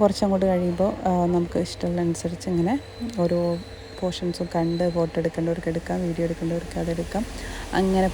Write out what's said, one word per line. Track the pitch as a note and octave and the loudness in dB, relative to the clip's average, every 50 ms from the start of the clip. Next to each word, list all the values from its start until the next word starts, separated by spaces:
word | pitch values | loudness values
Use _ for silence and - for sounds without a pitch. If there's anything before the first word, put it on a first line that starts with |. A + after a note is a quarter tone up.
| G#3 | 6
കുറച്ചങ്ങോട്ട് | G3+ G3 - G#3+ G3 G3 F#3+ F#3+ | 6 4 4 2 2 4 4 4
കഴിയുമ്പോൾ, | F#3+ F#3 F3+ F3+ F3 F3 F3 F#3 G3+ - - - F#3+ | 4 4 4 2 2 2 2 2 0 0 0 0 2
ആ, | F3+ F3 F3 F3 F3+ | 2 4 4 4 4
നമുക്ക് | F3 F3 E3+ - D#3 | 2 2 2 0 -2
ഇഷ്ടമുള്ള | F3+ - - - - F3 F3 F3 | -2 -2 -4 -4 -2 -2 0 0
അനുസരിച്ച് | F3 E3+ E3 - - E3+ E3+ - - F#3+ | 0 0 0 -2 -4 -6 -6 -6 -4 -2
ഇങ്ങനെ | F3+ E3+ E3+ F#3 B3 C#4+ - - - - A#3+ A3+ - G#3 F3 | 0 2 2 2 2 0 -2 -6 -10 -8 -8 -6 -2 0 2
ഓരോ | E3+ F3 F3 F3 F3 E3+ F3 F#3+ - - - - - - - | 2 2 2 2 0 0 -2 -4 -8 -14 -16 -16 -16 -8 -6
പോർഷൻസും | - F3+ F3 - F3+ F3 E3+ - F3+ E3+ - | -4 -4 -4 -2 -2 -4 -2 -2 -4 -2 0
കണ്ട് | E3+ E3 E3 E3+ E3+ F3+ F3 E3 | 0 2 2 2 2 2 2 2
ഫോട്ടോ | F3 E3 E3 - F#3+ | 2 0 0 0 0
എടുക്കേണ്ടവർക്ക് | D#3+ E3 - - E3 E3 E3 F3+ - E3 | -2 -2 0 -2 0 0 0 -2 -2 -2
എടുക്കാം, | D#3+ E3+ - - F3+ F#3 F3+ | -2 -2 -2 -4 -2 -2 -2
വീഡിയോ | E3+ E3 E3 E3+ | -2 -2 0 -2
എടുക്കേണ്ടവർക്ക് | E3 E3 - E3+ E3 E3+ E3+ E3+ - - F3 | -2 -2 -2 -4 -2 -2 -4 -4 -6 -4 -4
അതെടുക്കാം, | E3 E3+ E3 E3+ E3+ - - G3 A#3+ - - - - - - - - - - | -2 -2 -2 -2 -4 -4 -4 -4 -4 -4 -6 -8 -8 -8 -8 -8 -8 -4 0
അങ്ങനെ | - F#3+ F#3+ F#3+ F#3 F#3+ F#3 | 2 2 4 4 4 4 2